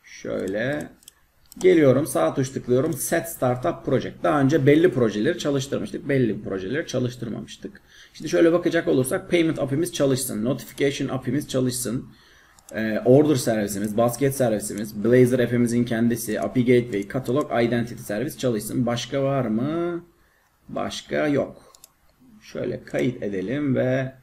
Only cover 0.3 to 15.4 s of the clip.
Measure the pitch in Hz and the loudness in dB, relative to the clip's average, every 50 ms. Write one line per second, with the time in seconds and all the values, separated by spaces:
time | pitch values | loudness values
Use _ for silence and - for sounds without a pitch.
0.3 | 110 104 98 95 98 107 117 135 147 147 - - - _ _ - _ _ _ _ | -6 -6 -6 -4 -4 -4 -4 -4 -4 -6 -8 -12 -16 _ _ -20 _ _ _ _
1.3 | _ _ _ _ - - - 185 180 165 147 135 120 135 156 - - 165 160 160 | _ _ _ _ -12 2 4 6 6 8 8 6 6 4 2 0 0 0 0 2
2.3 | 131 143 131 - - 120 - - 123 131 147 165 165 - - - 170 165 - - | 2 0 -2 -2 -4 -8 0 2 2 2 2 0 -2 -4 -2 -2 -2 -2 -2 -4
3.3 | - - 135 127 123 123 - 170 - - - - 135 113 98 92 - - - 175 | -6 -2 0 0 0 0 -2 -4 -4 -4 -2 0 0 0 -2 -4 -10 -2 -2 0
4.3 | 160 147 135 135 151 165 131 143 147 156 170 185 180 127 120 110 101 104 107 151 | 2 4 4 4 4 6 6 6 6 8 6 4 4 4 0 2 2 0 0 0
5.3 | 180 - - 151 143 139 135 - - - - - - - - 135 139 135 127 110 | -2 -2 -2 -2 -2 -2 -2 -4 -6 -6 -6 -8 -10 -10 -4 -2 0 2 2 0
6.3 | 98 104 - 104 98 98 92 95 123 156 170 - - 123 123 120 - - 120 113 | 0 -4 -6 -6 -6 -6 -6 -4 -6 -6 -6 -4 -4 -4 -4 -4 -6 -8 -10 -10
7.3 | 104 - - - - - - - - - _ _ - - - - _ - - 151 | -8 -10 -10 -14 -16 -16 -16 -16 -16 -18 _ _ -20 -20 -20 -20 _ -12 -6 -2
8.3 | 170 175 170 165 165 170 175 170 151 165 160 170 156 135 127 - 190 185 190 - | 4 6 6 6 6 4 0 0 0 0 0 2 2 2 2 0 -2 -6 -2 0
9.3 | 180 175 165 160 147 - 143 131 139 147 175 - - - 143 139 131 127 - - | 0 2 2 0 0 -2 -2 -2 -2 -2 -2 -4 -2 0 2 2 2 0 -2 -6
10.3 | 107 104 107 123 - - - - - - 139 139 139 - 139 120 110 - - 123 | -4 -4 -2 -2 -4 -4 -8 -16 -4 -2 -2 -2 0 -2 -6 -4 -4 -6 -4 -2
11.3 | 117 147 135 - - 127 127 127 123 - - - 113 131 - - - _ _ _ | -4 -4 -4 -2 -2 0 0 0 -2 -2 -4 -4 -4 -6 -8 -10 -20 _ _ _
12.3 | _ - _ _ _ - _ - - 107 110 110 107 107 107 123 127 143 151 147 | _ -20 _ _ _ -20 _ -10 -6 -4 -4 -2 -2 0 6 8 8 8 8 6
13.3 | 151 127 - 123 113 110 104 98 - 95 101 107 104 110 113 120 123 - 139 139 | 2 2 2 0 0 0 -2 -2 -4 -4 -4 -2 0 2 2 0 2 0 -2 -2
14.3 | 135 - 127 117 107 101 98 - 98 101 113 107 104 104 101 113 123 127 127 117 | 0 0 0 0 0 -2 -4 -6 -8 -8 -8 -8 -8 -2 2 4 6 8 6 6
15.3 | 127 120 | 4 0